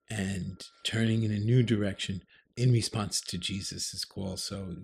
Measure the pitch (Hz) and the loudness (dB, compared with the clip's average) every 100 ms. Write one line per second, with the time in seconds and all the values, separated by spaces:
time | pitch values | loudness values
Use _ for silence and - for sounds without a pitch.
0 | - 107 95 98 95 95 - _ - 113 | -8 -4 -2 -2 -6 -10 -16 _ -2 2
1 | 113 113 107 104 107 127 117 104 101 98 | 4 4 2 0 4 6 6 4 2 -2
2 | - 95 - _ _ - 127 117 - 113 | -6 -6 -8 _ _ 0 4 4 2 -2
3 | 95 - - 90 - 98 - 90 - 92 | -2 -4 -4 -6 -4 -6 -6 -8 -8 -8
4 | - 98 95 92 - 101 92 85 | -10 -8 -6 -6 -8 -8 -8 -10